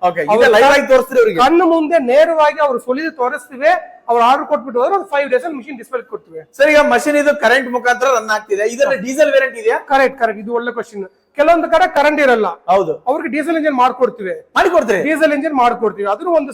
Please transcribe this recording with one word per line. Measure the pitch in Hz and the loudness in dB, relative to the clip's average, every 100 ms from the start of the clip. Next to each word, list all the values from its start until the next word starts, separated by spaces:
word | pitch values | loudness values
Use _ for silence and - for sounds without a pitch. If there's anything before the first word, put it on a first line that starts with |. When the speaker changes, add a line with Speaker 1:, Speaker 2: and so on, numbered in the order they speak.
| 180 | -4
Speaker 1:
ಓಕೆ, | 170 | -2
ಇದೇ | 190 | 0
Speaker 2:
ಅವ್ರು | 220 247 | 4 4
Speaker 1:
ಲೈವ್ | 214 269 | 6 6
ಆಗಿ | 285 269 | 4 4
ತೋರಿಸ್ತೀರಿ | 262 247 254 | 2 2 2
ಅವ್ರಿಗೆ? | 220 180 | 2 2
Speaker 2:
ಕಣ್ಣು | 254 339 359 | 2 4 2
ಮುಂದೆ | 330 302 339 | 2 2 0
ನೇರವಾಗಿ | 247 269 330 320 302 294 | 2 4 4 4 0 2
ಅವ್ರು | 294 240 | -2 -2
ಸುಲಿದು | 240 254 320 | -4 -4 -4
ತೋರಿಸ್ತೀವಿ. | 269 247 - - 254 302 359 - - - | -4 -4 -4 -12 -2 0 0 -4 -14 -2
ಅವ್ರು | 240 | 2
ಆರ್ಡರ್ | 233 285 302 | 2 2 0
ಕೊಟ್ಬಿಟ್ಟು | 294 262 240 | -6 -4 -4
ಹೋದ್ರೆ | 285 392 | -2 -2
ಒಂದು | - | -2
ಫೈವ್ | 285 285 | -4 -2
ಡೇಸ್ | 247 | -2
ಅಲ್ಲಿ | 349 285 | -4 -10
ಮಿಷಿನ್ | 226 247 | -14 -16
ಡಿಸ್ಪ್ಲೇ | 220 247 | -10 -10
ಕೊಡ್ತೀವಿ. | - 208 - 160 156 - | -10 -16 -16 -20 -20 -2
Speaker 1:
ಸರ್, | 294 | 2
ಈಗ | 294 | 4
ಮಷಿನ್ | 294 240 294 294 | 2 0 0 0
ಇದು | 294 277 | 0 0
ಕರೆಂಟ್ | 226 262 247 | 0 0 0
ಮುಖಾಂತರ | 240 240 240 262 240 | -4 -2 0 0 -2
ರನ್ | 220 | -2
ಆಗ್ತಿದೆ, | 214 208 196 | -6 -4 -4
ಇದರಲ್ಲಿ | 220 240 277 262 | -4 -2 -2 -2
Speaker 2:
ಹಾ. | |
Speaker 1:
ಡೀಸೆಲ್ | 226 269 302 | -6 0 2
ವೇರಿಯಂಟ್ | 269 262 226 | 2 -2 -4
ಇದೆಯಾ? | 214 254 | -4 -4
Speaker 2:
ಕರೆಕ್ಟ್, | - 269 254 262 | -2 0 0 0
ಕರೆಕ್ಟ್, | 226 208 | -4 -4
ಇದು | 214 | -6
ಒಳ್ಳೆ | 233 240 | -6 -6
ಕ್ವಶನ್. | 226 208 208 185 _ _ - | -8 -12 -12 -14 _ _ -2
ಕೆಲವೊಂದು | 302 339 339 | 2 2 2
ಕಡೆ | 330 359 294 | 2 2 2
ಕರೆಂಟ್ | 285 302 277 | 0 2 2
ಇರಲ್ಲ, | 233 196 170 - | 2 0 -6 0
Speaker 1:
ಹೌದು. | 190 165 - - | 0 0 -4 -4
Speaker 2:
ಅವ್ರಿಗೆ | 311 330 285 | -4 -4 -6
ಡೀಸೆಲ್ | 302 330 | -4 -2
ಇಂಜಿನ್ | 302 262 | -2 0
ಮಾಡ್ಕೊಡ್ತೀವಿ. | 254 262 247 - 185 165 - 269 | 0 0 -4 -4 -10 -10 -6 -2
Speaker 1:
ಮಾಡಿಕೊಡ್ತೀರಿ? | 370 339 233 196 202 | 2 2 0 -2 -2
Speaker 2:
ಡೀಸೆಲ್ | 311 311 294 | 0 0 0
ಇಂಜಿನ್ | 311 277 | -2 0
ಮಾಡ್ಕೊಡ್ತೀವಿ. | 240 226 214 185 202 | 0 0 -4 -4 -4
ಅದನ್ನು | 214 359 330 | -4 -2 -2
ಒಂದು | 277 | -2